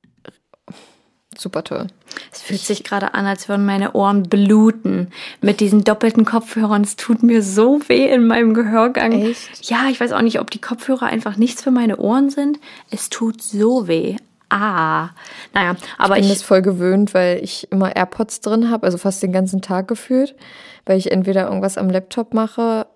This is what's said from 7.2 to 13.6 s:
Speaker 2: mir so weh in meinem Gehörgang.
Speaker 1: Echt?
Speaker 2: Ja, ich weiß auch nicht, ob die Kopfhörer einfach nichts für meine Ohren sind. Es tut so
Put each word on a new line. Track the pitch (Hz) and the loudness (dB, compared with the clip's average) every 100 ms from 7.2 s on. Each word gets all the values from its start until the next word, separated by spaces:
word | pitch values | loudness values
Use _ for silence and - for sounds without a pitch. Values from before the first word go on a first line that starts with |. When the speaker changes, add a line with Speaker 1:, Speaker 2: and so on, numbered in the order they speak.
Speaker 2:
mir | 233 233 | 4 4
so | 202 196 233 294 294 | 2 2 4 4 2
weh | - 269 | 2 4
in | 262 233 | 4 4
meinem | 226 233 | 4 4
Gehörgang. | 220 226 226 233 254 226 | 2 2 2 2 2 0
Speaker 1:
Echt? | 220 214 240 - - - | 0 0 -4 -12 -18 -6
Speaker 2:
Ja, | 233 269 | -2 -2
ich | 254 | -2
weiß | 240 | -2
auch | - | 0
nicht, | 226 220 | 0 0
ob | - | -6
die | 214 | -10
Kopfhörer | - 233 - 262 240 | -10 -8 -4 -2 -2
einfach | 226 220 202 | -4 -4 0
nichts | 240 240 | -2 0
für | - | -2
meine | 254 233 196 | 0 0 0
Ohren | 202 247 277 | 0 2 0
sind. | 277 285 294 - - - | 0 -2 -4 -8 -20 -14
Es | 214 - | -10 -10
tut | - 226 226 | -6 -6 -6
so | - 202 | -8 0